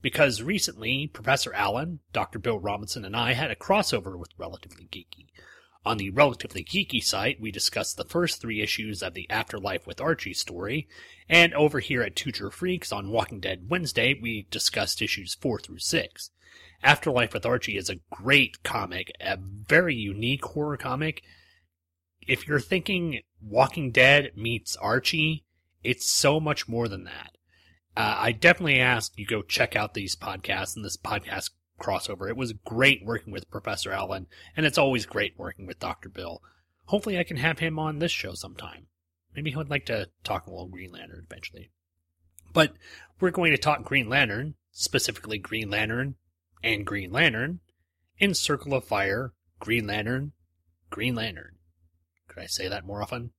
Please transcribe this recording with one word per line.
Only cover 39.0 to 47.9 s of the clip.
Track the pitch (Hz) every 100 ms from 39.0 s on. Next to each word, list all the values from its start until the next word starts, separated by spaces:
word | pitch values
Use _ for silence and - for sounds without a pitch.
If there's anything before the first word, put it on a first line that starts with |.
| _ _ _
Maybe | - 151
he | 139
would | 147
like | 143 -
to | 113 92 _
talk | - 95 -
a |
little | 90 90
Green | 90 92
Lantern | 90 - 82 85
eventually. | - - - - _ _ _ _ _ _ - -
But | - 151 - - - - _
we're | 185
going | 175 170
to | 139
talk | 156 147
Green | - 139 110
Lantern, | 135 123 107 151 - _
specifically | - - 131 - 117 - 107
Green | 92 110 107
Lantern | 101 110 117 139 135 _ _ _ _
and | 113 104 101
Green | 101 92
Lantern, | 113 160 110 139 175 _ _ _